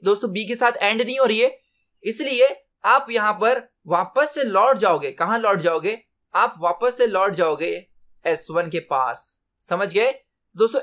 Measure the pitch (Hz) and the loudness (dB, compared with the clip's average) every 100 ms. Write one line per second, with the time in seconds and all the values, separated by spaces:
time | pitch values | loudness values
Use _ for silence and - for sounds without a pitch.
0 | 185 202 226 185 208 233 240 247 202 220 | -2 0 -2 -6 -6 0 0 0 -2 0
1 | 240 262 254 214 247 - _ _ _ _ | -2 0 0 2 0 -2 _ _ _ _
2 | 196 226 277 247 269 - _ _ - 254 | -8 -6 -4 2 2 2 _ _ 2 2
3 | 247 226 214 208 220 254 233 _ - 170 | 2 0 0 0 0 0 -4 _ -4 -2
4 | 180 254 294 302 254 190 240 269 262 156 | 0 0 -2 -2 0 2 4 4 2 0
5 | 139 131 170 226 220 196 165 160 165 226 | -2 -4 -2 0 0 0 0 0 -2 -6
6 | _ _ _ 180 233 165 170 175 240 247 | _ _ _ 0 0 0 -2 0 -2 2
7 | 240 185 196 170 165 147 170 170 - _ | 0 2 0 2 0 0 -4 -6 -10 _
8 | _ _ 165 156 - 160 170 165 - 139 | _ _ -2 -2 -2 -4 -2 -6 -4 -2
9 | 127 120 - - _ _ - 175 302 175 | -2 -4 -14 -20 _ _ -6 -4 -2 0
10 | 240 262 _ _ _ 175 220 262 | 0 -2 _ _ _ 0 0 0